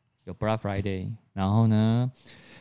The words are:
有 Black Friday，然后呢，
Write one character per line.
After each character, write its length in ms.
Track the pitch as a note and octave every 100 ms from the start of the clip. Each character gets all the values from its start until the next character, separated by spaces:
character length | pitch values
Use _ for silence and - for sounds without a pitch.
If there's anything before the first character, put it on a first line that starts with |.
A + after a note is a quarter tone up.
| _ _ -
有 80 |
Black 240 | F2 G#2+ A2
Friday， 500 | G2+ G2 G2 F#2+ G2+ A2+ _
然 180 | G2 F#2+
后 180 | G#2+ A2
呢， 440 | A2 A2 A#2 B2+ - - - - -